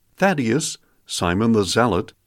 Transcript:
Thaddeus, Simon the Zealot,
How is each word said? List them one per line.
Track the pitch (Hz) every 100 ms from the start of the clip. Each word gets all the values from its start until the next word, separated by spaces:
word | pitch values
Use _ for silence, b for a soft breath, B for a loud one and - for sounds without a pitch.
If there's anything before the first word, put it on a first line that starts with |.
| _ -
Thaddeus, | 190 156 117 143 156 - _ _ -
Simon | - 87 90 117
the | 110
Zealot, | 92 113 120 90 - -